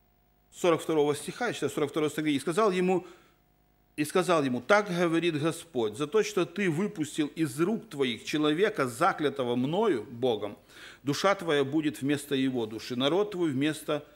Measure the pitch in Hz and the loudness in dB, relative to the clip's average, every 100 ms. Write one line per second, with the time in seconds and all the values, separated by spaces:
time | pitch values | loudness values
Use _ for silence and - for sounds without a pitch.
0 | _ _ _ _ _ - 185 160 - 160 | _ _ _ _ _ 0 2 2 2 2
1 | 147 143 - - 240 147 139 - 147 165 | 2 0 -4 -6 -4 -2 -4 -2 -2 0
2 | 156 156 156 139 175 170 220 185 180 185 | -2 -2 0 0 0 2 2 2 2 0
3 | - - _ _ _ _ _ _ _ - | -2 -18 _ _ _ _ _ _ _ -6
4 | 147 190 170 170 135 123 - 208 202 170 | 0 0 4 4 2 -2 4 4 4 0
5 | 175 165 170 151 160 151 - 127 110 104 | 2 2 0 0 -2 -4 -6 -2 -2 -2
6 | 147 220 208 - 170 - 196 151 202 - | 0 0 2 0 -2 0 0 0 -2 -2
7 | 147 - 143 165 156 127 175 220 - 143 | -6 -2 -4 0 -2 0 0 0 -6 -2
8 | 131 110 - 156 151 156 208 208 131 117 | -2 -2 -4 0 2 4 2 2 -2 2
9 | 175 175 147 127 123 123 131 175 226 131 | 0 2 -2 0 0 0 0 0 2 0
10 | 101 120 123 107 101 104 _ - - - | -4 -2 0 0 -2 -10 _ -20 -20 -10
11 | 127 143 196 196 165 147 135 156 151 147 | -4 0 2 0 2 2 2 0 -2 -2
12 | 135 143 - 139 135 127 110 110 - 123 | -2 -2 0 0 0 0 -4 -6 -8 -2
13 | 135 175 208 180 170 131 147 151 - 151 | 2 2 0 0 -2 0 0 -2 -4 -4
14 | - | -6